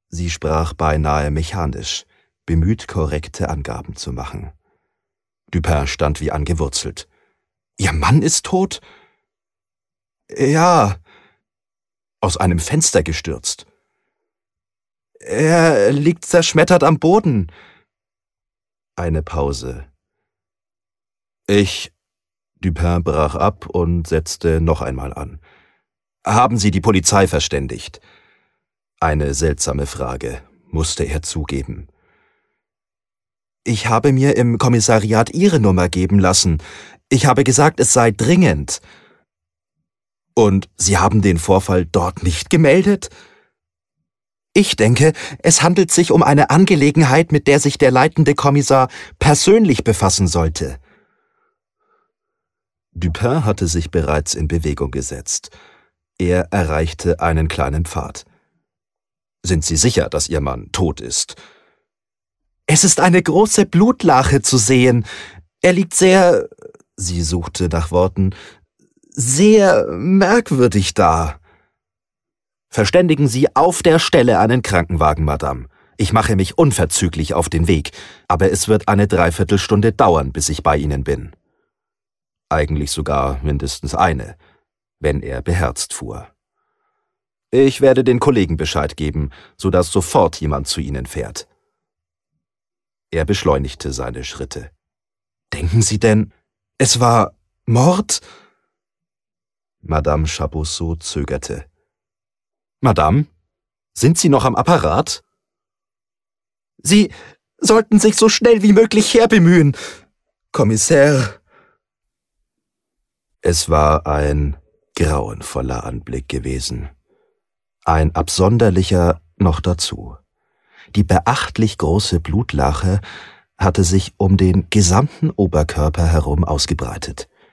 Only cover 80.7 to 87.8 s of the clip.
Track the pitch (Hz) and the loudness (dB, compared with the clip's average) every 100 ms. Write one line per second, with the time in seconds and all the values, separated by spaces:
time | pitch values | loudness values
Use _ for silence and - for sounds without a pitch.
80.7 | 71 73 69 67 67 71 _ _ _ _ | -2 -2 -4 -4 -6 -8 _ _ _ _
81.7 | _ _ _ _ _ _ _ - 78 76 | _ _ _ _ _ _ _ -6 -4 -2
82.7 | 76 73 - 73 71 67 65 73 71 69 | -4 -6 -6 -4 -2 -2 -4 -6 -4 -6
83.7 | - - - - 69 53 - _ _ _ | -10 -8 0 0 0 -8 -18 _ _ _
84.7 | _ _ _ - 71 - 64 - 87 71 | _ _ _ -4 -4 -6 -10 -4 -2 -4
85.7 | - - - 58 - - _ _ _ _ | -6 -12 -12 -14 -14 -18 _ _ _ _
86.7 | _ _ _ _ _ _ _ - 123 135 | _ _ _ _ _ _ _ -2 2 2
87.7 | - | 4